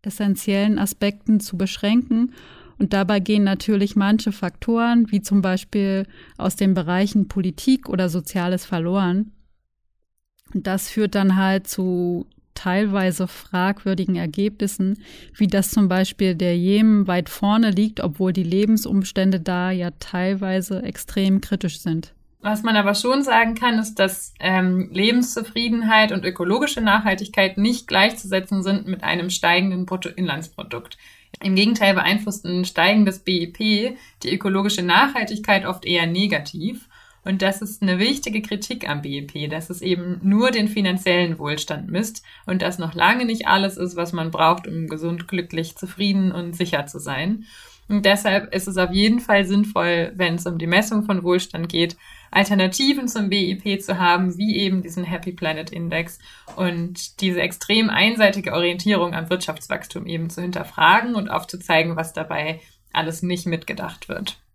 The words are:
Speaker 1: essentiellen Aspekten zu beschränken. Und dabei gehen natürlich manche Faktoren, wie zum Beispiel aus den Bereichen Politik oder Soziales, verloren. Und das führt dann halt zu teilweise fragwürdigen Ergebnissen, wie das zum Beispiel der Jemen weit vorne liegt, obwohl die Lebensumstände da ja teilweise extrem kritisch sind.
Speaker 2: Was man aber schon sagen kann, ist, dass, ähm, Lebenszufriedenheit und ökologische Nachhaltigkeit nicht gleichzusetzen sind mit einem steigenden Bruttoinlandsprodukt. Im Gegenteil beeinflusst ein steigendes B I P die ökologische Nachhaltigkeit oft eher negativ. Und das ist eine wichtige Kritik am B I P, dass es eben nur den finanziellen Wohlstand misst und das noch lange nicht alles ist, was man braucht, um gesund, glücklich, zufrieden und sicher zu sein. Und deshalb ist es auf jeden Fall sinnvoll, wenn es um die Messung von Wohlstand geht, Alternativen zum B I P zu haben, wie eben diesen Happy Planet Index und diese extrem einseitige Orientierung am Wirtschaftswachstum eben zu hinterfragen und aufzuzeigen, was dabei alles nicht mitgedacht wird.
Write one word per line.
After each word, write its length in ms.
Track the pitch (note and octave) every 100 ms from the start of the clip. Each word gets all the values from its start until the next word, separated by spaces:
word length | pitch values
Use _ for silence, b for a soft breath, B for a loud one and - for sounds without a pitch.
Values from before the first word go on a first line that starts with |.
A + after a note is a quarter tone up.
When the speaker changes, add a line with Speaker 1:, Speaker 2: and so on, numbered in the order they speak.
Speaker 1:
essentiellen 760 | G3+ - G#3 F#3+ - G3 G#3 G#3
Aspekten 600 | G3 - G3+ G3+ - G#3+
zu 180 | G#3 F3
beschränken. 760 | F#3+ - G3+ A#3 B3 A3+ B3 B B B B B
Und 140 | G3
dabei 260 | G3 F#3+ G#3
gehen 240 | F#3 G#3
natürlich 540 | G3 F#3+ - G3+ G3+ G#3
manche 340 | G3 G#3+ G#3+
Faktoren, 800 | - F3+ - - A3+ A#3 A#3+ A3
wie 120 | G3+
zum 200 | G3 G3+
Beispiel 640 | F#3 F#3 - G#3 G3 F#3+ G3 B B B
aus 160 | F#3+
den 200 | - G3
Bereichen 520 | F#3 D#3+ F3+ G3+ G#3 F#3+
Politik 640 | G3+ F3+ - - C4 -
oder 200 | F#3 F3+
Soziales, 560 | F3 D3+ F#3+ F3 F3+
verloren. 680 | - F3 E3 G3 F#3 F#3 G#3+ - _ _ _ _ _ _ _ _ _ _ _
Und 160 | F#3+ F#3+
das 200 | F#3+ -
führt 280 | - G#3 G3+
dann 180 | G3
halt 320 | F#3+ F#3+ G3 G3
zu 600 | - F#3 F3+ F3 F3 - _ _ -
teilweise 680 | F#3+ F#3 G#3 G3 F#3 F3 F3+
fragwürdigen 880 | - - F3+ F#3 G3+ G3 F#3+ F#3+
Ergebnissen, 880 | F3+ E3+ D3+ G#3 G#3 G3+ - F#3+ G3+ B B B
wie 140 | - G3+
das 240 | G3 F#3+
zum 160 | A3 G3
Beispiel 480 | F#3 F#3+ - F#3+ E3
der 200 | F3+ F3
Jemen 520 | F3+ G#3 A3 G#3 F#3+
weit 200 | F3+ E3
vorne 420 | - G3+ A3 A3
liegt, 280 | F#3+ G#3+ -
obwohl 340 | F3 D3 F#3
die 120 | F3+
Lebensumstände 960 | E3+ F#3+ G#3 A3 - G3 F#3 - F#3+ F#3
da 320 | E3+ F3+ F3+
ja 180 | F#3 F3 -
teilweise 800 | - F3+ F#3 F#3+ F#3+ F#3+ F3+ F#3+
extrem 560 | - - - - F#3+ F#3+
kritisch 400 | - G3 F3 -
sind. 340 | F3+ D#3+ - _ _ _
Speaker 2:
Was 200 | G3+ G#3
man 140 | A3+ G#3+
aber 180 | G3+
schon 300 | G#3 B3 C4+
sagen 320 | C4+ A#3 A3+ A3+
kann, 240 | B3 A3+
ist, 180 | A3 -
dass, 360 | F#3+ F#3 - -
ähm, 500 | F#3 F#3 F#3 F#3 F#3
Lebenszufriedenheit 1200 | F3+ G#3+ B3 B3 - A3 A3+ A#3 A#3 A3 A3 G#3+
und 120 | G3
ökologische 560 | F#3 F3+ F3 A3 C#4+ B3+
Nachhaltigkeit 800 | A3 G#3 G#3+ F#3+ G3+ - F#3+ F#3+
nicht 300 | G#3+ B3 -
gleichzusetzen 720 | F#3+ G#3+ A3 F#3+ F#3+ F#3 G3
sind 240 | F#3 G3 F#3
mit 160 | F#3
einem 280 | - E3+ F3
steigenden 540 | F3+ E3+ F3 F#3+ F#3
Bruttoinlandsprodukt. 1120 | F3+ F#3 F3 - F3 C#3+ D#3+ - - A#2+ - - b b b -
Im 140 | G3 F#3+
Gegenteil 380 | G#3+ A3+ G3
beeinflusst 500 | F3+ - G#3 G#3 G3
ein 200 | F3 F3+
steigendes 540 | F3+ - F3 G#3+ G3+ F#3+
B 220 | - F3+
I 60 | E3+
P 480 | - G#3+ G#3 A#3+ B3+ B B
die 100 | -
ökologische 500 | G3 G3+ F#3+ G3+ G3
Nachhaltigkeit 840 | F3+ F3+ C#4 B3 G#3+ G#3+ - F#3+ F#3+
oft 180 | F3+
eher 220 | - F3 E3
negativ. 840 | F3+ G3+ D#3+ C#3+ F3+ F#3 B3+ - b b b -
Und 140 | F#3+
das 220 | - G3
ist 180 | G#3 -
eine 180 | G3 F3+
wichtige 440 | A3+ C#4 - G#3+
Kritik 440 | G#3+ G#3 - B3+ -
am 140 | D3
B 160 | D3 C#3
I 60 |
P, 260 | C#3+ D3 D3
dass 220 | D#3 D#3+
es 100 | F3+
eben 400 | F#3 F3+ F3 F3
nur 280 | F#3+ G#3 B3+
den 180 | A#3+ G#3+
finanziellen 720 | A3 F#3+ F#3 F#3 F3 F3 E3
Wohlstand 520 | D3 D3+ - D3+ F#3
misst 320 | E3+ A3 A3 B B
und 160 | - F#3
das 180 | F#3 F3+
noch 140 | D#3+
lange 320 | E3 F3 B3
nicht 240 | A#3+ A3+ -
alles 300 | F#3+ G3 F#3+
ist, 180 | F3+ F3
was 160 | E3+
man 180 | E3+ D#3+
braucht, 380 | E3 D#3+ F3 -
um 200 | E3 D#3
gesund, 380 | D#3 E3 E3+ E3+
glücklich, 480 | F#3 F3 D#3+ D#3+
zufrieden 580 | - F#3 - G3+ G3 F#3
und 220 | F3+ F3
sicher 300 | E3+ F3 D3
zu 140 | C#3+ C#3+
sein. 460 | C#3+ C3+ E3+ A3 B B B B -
Und 160 | G#3
deshalb 500 | A#3+ D4+ G#3+ G3+ G#3
ist 140 | F#3+ F#3+
es 80 | F#3
auf 160 | F3+
jeden 280 | F#3 G#3 A#3+
Fall 260 | A#3 G3+ F#3+
sinnvoll, 680 | G3+ G#3 F#3+ F3 E3+ E3+ F#3
wenn 180 | F3
es 100 | E3+
um 140 | F3+ E3+
die 80 | E3+
Messung 380 | F3+ G#3+ G#3+
von 180 | G#3 F#3+
Wohlstand 480 | E3+ F3+ - E3+ E3+
geht, 260 | E3+ E3+ - B B B
Alternativen 800 | - G3 G3+ F#3 F#3 C4+ C#4 B3
zum 220 | A3+ G3
B 200 | G3+ F3+
I 20 |
P 240 | F#3+ G#3 G3
zu 200 | - F#3
haben, 380 | F3+ F3 F#3 F3
wie 220 | G#3+ G#3
eben 240 | G3 F#3
diesen 220 | F3 F3
Happy 280 | E3+ F3 F3+
Planet 380 | F3 D#3+ D#3 D#3+
Index 480 | E3+ E3+ E3 E3+ - B B B -
und 640 | F3+ E3+ E3+ F3 - -
diese 180 | F#3+ F3
extrem 480 | - - - G#3+ A3
einseitige 640 | - G#3 A3+ G3+ G3+ F3
Orientierung 600 | D#3+ F3 F3 G#3 G3 F3
am 160 | E3 E3
Wirtschaftswachstum 760 | F3+ - - - - - - -
eben 220 | E3 E3
zu 140 | E3+
hinterfragen 720 | F3+ F3+ - - E3+ G3+ A#3+
und 160 | A3 G3+
aufzuzeigen, 640 | - - F#3 - D#3+ E3 E3
was 160 | D#3+
dabei 480 | - D#3+ D#3 D3+ D#3+ B B _
alles 300 | D3+ D#3+ E3
nicht 240 | F3+ F3 F3
mitgedacht 640 | E3 - - - - -
wird. 300 | - G3 - _